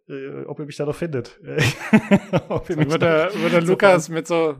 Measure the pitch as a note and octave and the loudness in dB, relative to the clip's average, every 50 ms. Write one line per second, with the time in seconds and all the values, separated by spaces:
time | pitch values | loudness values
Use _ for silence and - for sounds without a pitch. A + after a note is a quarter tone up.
0 | _ - C#3+ C3+ C3+ C#3 C#3+ C3+ C#3 - C#3+ - D3+ C#3+ - - C#3+ D3 C#3 - | _ -16 -14 -12 -12 -12 -12 -12 -12 -12 -12 -12 -12 -12 -8 -8 -6 -6 -6 -6
1 | F3 E3 C#3+ B2 A#2 - - _ - - C#3 D#3 B2+ A#2+ - - - - A3 G#3+ | -6 -6 -6 -6 -8 -8 -14 _ -14 -8 -2 0 0 0 -2 -4 -4 2 2 2
2 | - - G3 - - - - - - - F3+ E3 - - F3 D3+ D3 C#3 D#3+ E3 | 4 4 2 2 2 0 -4 -4 -2 -2 -6 -6 -4 -4 -2 0 0 0 0 2
3 | F3 E3 D#3+ D#3 E3 F#3 G#3 D#3 D#3+ E3+ E3+ E3+ E3 E3+ F#3 F#3 G#3 G3 F3+ E3+ | 2 4 4 2 2 0 -2 -2 0 2 2 2 2 2 2 4 6 6 6 6
4 | D#3+ F3 D#3+ D#3+ D3 - F3 E3 D#3+ D#3 C#3 | 2 -2 -6 -6 -4 -2 0 0 0 0 -2